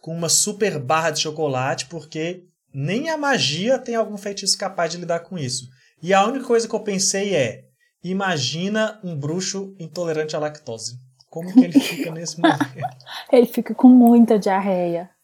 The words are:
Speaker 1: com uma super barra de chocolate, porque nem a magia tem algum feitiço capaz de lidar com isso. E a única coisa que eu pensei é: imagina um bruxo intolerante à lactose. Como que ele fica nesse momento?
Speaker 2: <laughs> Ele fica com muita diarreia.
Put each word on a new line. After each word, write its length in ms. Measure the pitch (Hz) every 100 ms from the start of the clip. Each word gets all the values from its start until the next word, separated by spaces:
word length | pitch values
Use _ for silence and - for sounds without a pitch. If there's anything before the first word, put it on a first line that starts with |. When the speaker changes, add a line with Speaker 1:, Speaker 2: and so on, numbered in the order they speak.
Speaker 1:
com 140 | - 165
uma 120 | 165
super 480 | - - 208 208 156
barra 320 | 127 160 165
de 100 | 151
chocolate, 640 | 156 151 151 127 131 160 -
porque 580 | 170 - 160 160 185 - _ _
nem 380 | 139 143 202 320
a 60 | 311
magia 600 | 285 247 127 151 208 262
tem 160 | 247
algum 220 | 226 208 208
feitiço 400 | 202 196 196 -
capaz 360 | 196 190 170
de 60 | 170
lidar 220 | 170 170
com 160 | 170 185
isso. 300 | 131 127 - _ _ _
E 120 | 165
a 100 | 196 202
única 200 | 269 254
coisa 200 | 233 226
que 60 |
eu 60 | 220
pensei 540 | 202 190 190 196 202
é: 300 | 175 120 101 - _ _ _
imagina 960 | 170 190 196 165 131 147 185 214 220 214
um 100 | 185 160
bruxo 560 | 143 170 190 196 196 -
intolerante 560 | 160 165 170 156 156
à 40 | 160
lactose. 560 | 151 151 - 113 - - _ _ _
Como 240 | - 180
que 120 | 214
ele 100 | 254
fica 360 | 214 - - 214
nesse 300 | 160 170 -
momento? 240 | 330 - - - - -
Speaker 2:
<laughs> 300 | - - -
Ele 160 | 254 240
fica 280 | - 220
com 140 | 220 254
muita 500 | 254 233 240 226 220
diarreia. 720 | 202 190 196 185 175 170 185 _